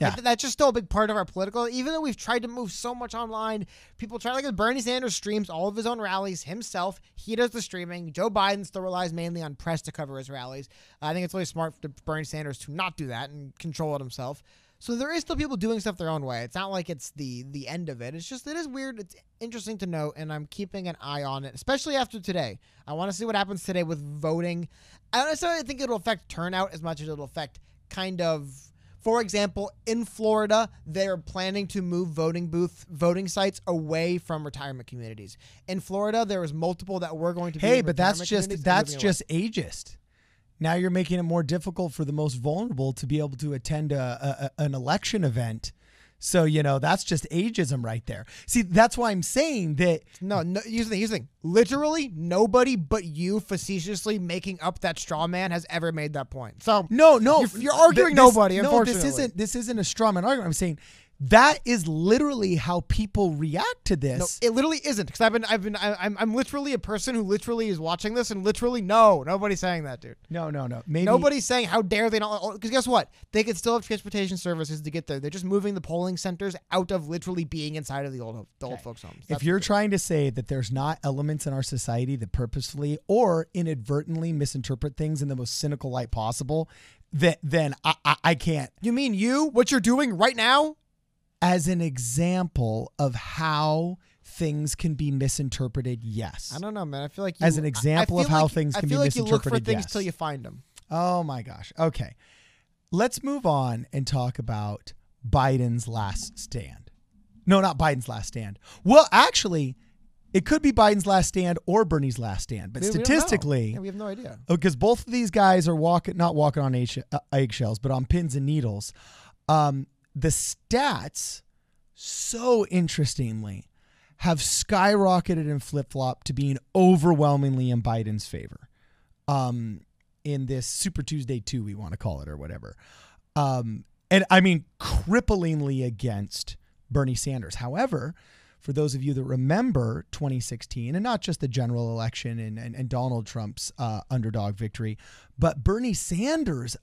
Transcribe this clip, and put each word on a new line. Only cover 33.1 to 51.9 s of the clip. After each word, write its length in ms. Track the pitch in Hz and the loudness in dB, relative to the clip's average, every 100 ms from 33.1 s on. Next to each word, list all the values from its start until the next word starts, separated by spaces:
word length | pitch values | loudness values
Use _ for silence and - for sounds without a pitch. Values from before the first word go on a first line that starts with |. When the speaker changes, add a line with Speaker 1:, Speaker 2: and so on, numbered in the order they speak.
| 175 190 | 0 -2
Speaker 1:
sites 320 | 202 196 - - | 0 -2 -2 -4
away 500 | 170 151 160 170 180 | -4 -2 -2 0 -2
from 300 | - 156 147 | -4 -8 -8
retirement 400 | 139 139 131 117 | -10 -12 -12 -14
communities. 480 | 123 113 110 98 - - - - | -14 -14 -14 -16 -20 -20 -20 -8
In 120 | 185 | -8
Florida, 440 | - 196 208 226 | -4 -2 0 0
there 160 | 220 196 | 0 -2
was 140 | 165 | -4
multiple 460 | 156 170 180 185 185 | -2 -4 -4 -6 -6
that 140 | 170 156 | -6 -4
were 160 | 170 | -4
going 180 | 175 175 | -2 -6
to 60 | 156 | 0
be 80 | 202 | 4
Speaker 2:
Hey, 120 | 254 | 4
Speaker 1:
in 40 | |
Speaker 2:
but 140 | 165 147 | 4 2
that's 200 | 185 175 | 2 2
Speaker 1:
retirement 100 | 180 | 0
Speaker 2:
just, 140 | 208 196 | -2 0
Speaker 1:
communities 160 | 190 | -2
Speaker 2:
that's 260 | 160 185 151 | 2 4 2
Speaker 1:
moving 100 | 143 | 0
away. 380 | 202 180 - 160 220 | 0 0 -2 -2 -2
Speaker 2:
just 100 | 214 - | -4 -6
ageist. 280 | - - - _ _ _ _ _ _ | -10 -16 -20 _ _ _ _ _ _
Now 120 | 160 | -2
you're 160 | 175 185 | 0 0
making 280 | 180 180 180 | 0 0 0
it 40 | |
more 200 | 170 170 | 0 0
difficult 520 | 143 175 185 170 175 | 0 -2 -4 -4 -6
for 100 | - | -4
the 80 | 143 | -4
most 220 | 147 151 | -2 -2
vulnerable 580 | 123 135 165 233 131 135 | -2 -2 -2 -4 -2 -4
to 140 | 131 127 | -4 -2
be 100 | 151 | -2
able 120 | 147 131 | -2 -6
to 160 | 151 | -6
attend 380 | 135 - 151 151 | -6 -4 -4 -2
a, 580 | 143 127 120 139 135 139 - | -2 -2 -4 -4 -4 -6 -4
a, 40 | |
a, 20 | 147 | -4
an 80 | |
election 500 | 135 127 190 - 214 | -2 -2 -2 -2 -2
event. 480 | 151 117 117 113 - - _ _ _ _ | 0 0 -4 -6 -12 -16 _ _ _ _
So, 260 | - 180 | 0 2
you 180 | 156 151 | 4 2
know, 160 | 143 135 | 2 0
that's 240 | 143 185 | 2 0
just 240 | - 160 - | 0 -4 -2
ageism 520 | 165 220 226 143 131 | -2 -2 0 -2 -2
right 220 | 117 113 | -4 -6
there. 220 | - 101 - - | -8 -12 -12 -18
See, 160 | - 240 | -2 0
that's 380 | 185 180 226 - | 4 6 6 6
why 120 | 233 | 0
I'm 120 | 190 | 0
saying 540 | - 254 320 254 165 143 | 0 0 0 0 -2 2
that 260 | 180 160 - - | 2 2 -2 -12
Speaker 1:
No, 220 | 185 202 | -4 -2
no, 180 | 165 196 226 | -2 -4 -2
here's 180 | 226 | -2
the 60 | 220 | -2
thing, 80 | 196 | 0
here's 100 | 214 | -2
the 40 | 190 | -2
thing. 120 | 117 _ | -6 _
Literally 720 | 160 196 240 277 302 | 2 6 6 4 0